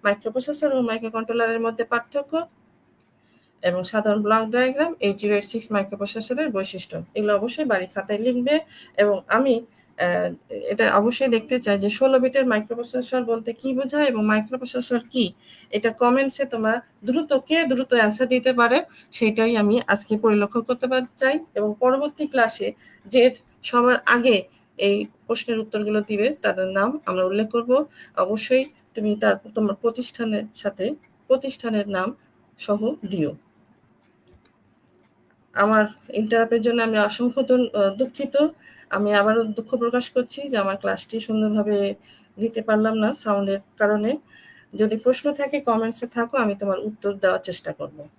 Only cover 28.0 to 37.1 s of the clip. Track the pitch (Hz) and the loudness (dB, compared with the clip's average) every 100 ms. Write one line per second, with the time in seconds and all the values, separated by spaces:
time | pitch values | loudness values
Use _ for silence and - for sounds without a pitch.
28 | - - 185 214 - 254 294 _ _ - | -10 -4 -2 -2 2 0 0 _ _ -4
29 | 214 208 214 196 214 - 208 208 233 233 | -2 0 0 0 -4 -2 -2 0 -2 -2
30 | 240 - 226 208 214 - 202 - 202 302 | -10 -6 -4 -4 -6 -8 -8 -4 -6 -6
31 | _ _ - 262 269 - 233 214 202 190 | _ _ 0 0 0 -8 -4 -2 -2 -4
32 | 190 - _ _ _ _ - 208 220 311 | -4 -8 _ _ _ _ -2 0 0 -4
33 | 190 185 147 - _ _ _ _ _ _ | -6 -2 -2 -4 _ _ _ _ _ _
34 | _ _ _ _ _ _ _ _ _ _ | _ _ _ _ _ _ _ _ _ _
35 | _ _ _ _ _ - 208 220 214 - | _ _ _ _ _ 0 4 4 2 -4
36 | - 208 214 226 226 233 226 240 226 214 | -8 -4 2 2 2 2 2 0 2 2
37 | 208 | 0